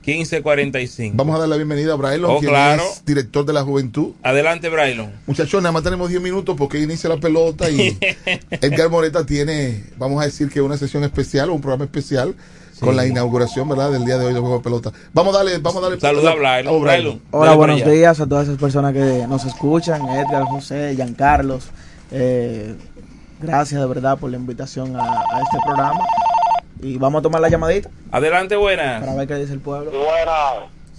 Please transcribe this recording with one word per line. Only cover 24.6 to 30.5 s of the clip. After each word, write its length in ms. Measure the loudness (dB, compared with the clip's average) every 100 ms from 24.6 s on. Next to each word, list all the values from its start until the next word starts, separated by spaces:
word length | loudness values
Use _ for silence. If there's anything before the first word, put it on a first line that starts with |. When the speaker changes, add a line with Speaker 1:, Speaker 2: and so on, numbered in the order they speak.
| -10 -10 -8
Speaker 3:
a, 60 | -6
a 400 | -4 -2 -2 -2
este 140 | -2 -2
programa. 400 | 0 0 0 0 0 0 0 2 2 0 -4 -12
Y 160 | -8 -2
vamos 220 | 0 2
a 20 |
tomar 180 | 0 2
la 80 | 2
llamadita. 400 | 2 0 -2 -4 -16 -6
Speaker 1:
Adelante, 460 | -2 2 0 0 0
buenas. 440 | 2 0 -2 -4
Speaker 3:
Para 140 | -6
ver 120 | -6 -4
qué 100 | -6
dice 180 | -6
el 60 | -8
pueblo. 300 | -8 -8 -6
Speaker 4:
Buenas. 800 | -2 0 0 0 0 0